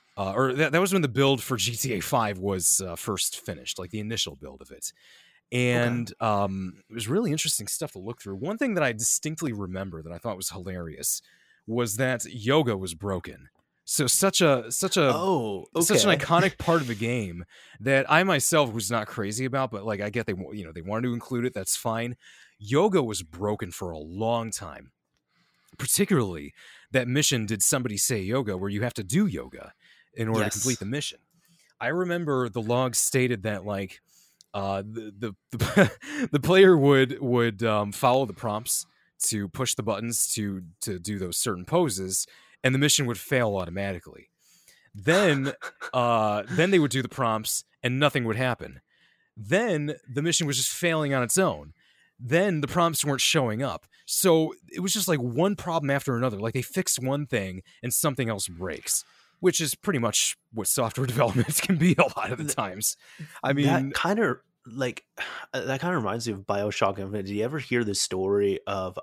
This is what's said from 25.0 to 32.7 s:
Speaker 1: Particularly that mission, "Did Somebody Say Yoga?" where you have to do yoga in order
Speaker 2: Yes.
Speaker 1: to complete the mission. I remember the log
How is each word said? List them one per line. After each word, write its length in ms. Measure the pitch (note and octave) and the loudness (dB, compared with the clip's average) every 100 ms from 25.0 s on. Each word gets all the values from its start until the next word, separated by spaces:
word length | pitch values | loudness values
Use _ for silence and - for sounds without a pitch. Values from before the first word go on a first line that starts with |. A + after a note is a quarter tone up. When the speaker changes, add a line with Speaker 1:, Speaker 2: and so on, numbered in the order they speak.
| _ _ _ _ _ _ _ - | _ _ _ _ _ _ _ -8
Speaker 1:
Particularly 760 | C#3 - G3 D#3+ G2+ E2 C#2+ - - - _ | -2 0 2 2 0 -4 -12 -16 -20 -20 _
that 160 | C3 B2 | 0 2
mission, 380 | C3+ D3 B2+ G#2+ | 2 2 2 0
"Did 180 | G#2+ | 0
Somebody 340 | - C#3+ A#2+ G2+ | 2 2 0 -2
Say 240 | - A#2 | 0 0
Yoga?" 360 | F#2+ B2+ A2 F#2 | -2 -2 -2 -4
where 120 | G2 | -4
you 140 | G2+ | -2
have 100 | A#2 | -4
to 100 | - | -4
do 220 | F2+ E3 G#3 | -2 0 0
yoga 480 | F2 B1+ - - - _ _ _ | -2 -8 -14 -18 -20 _ _ _
in 140 | - A2 | -6 -2
order 120 | A2 | 0
Speaker 2:
Yes. 120 | G#2 | 0
Speaker 1:
to 60 | G#2 | -2
complete 200 | B2 A#2+ | -2 -2
the 60 | G2 | -4
mission. 340 | C#3+ - - _ _ _ _ _ - | -6 -6 -10 _ _ _ _ _ -8
I 60 | A#2+ | -4
remember 600 | E3+ F3+ F3 D#3 C3+ A#2+ | -2 -2 -2 0 0 0
the 120 | A#2 | -2
log 340 | A2 | 0